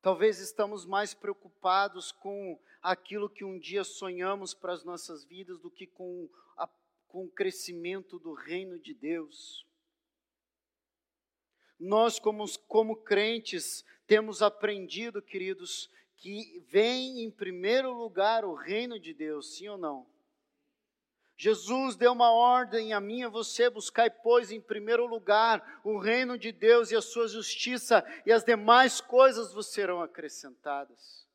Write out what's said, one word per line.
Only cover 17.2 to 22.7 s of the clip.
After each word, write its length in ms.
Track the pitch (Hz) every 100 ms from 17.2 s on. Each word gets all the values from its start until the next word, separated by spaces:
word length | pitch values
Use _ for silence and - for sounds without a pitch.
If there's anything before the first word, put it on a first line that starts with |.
em 80 | 226
primeiro 640 | - 190 180 185 247 262
lugar 520 | 240 233 185 202 226
o 100 | 208
reino 440 | 151 - 208 247 226
de 160 | 160
Deus, 420 | 151 156 151 147 -
sim 120 | 196
ou 100 | 202
não? 320 | 165 139 123 _ _ _ _ _ _ _ _ _ _ _ _ _
Jesus 600 | 208 208 180 254 269 202
deu 160 | 240
uma 180 | 247 240
ordem 640 | 226 240 247 240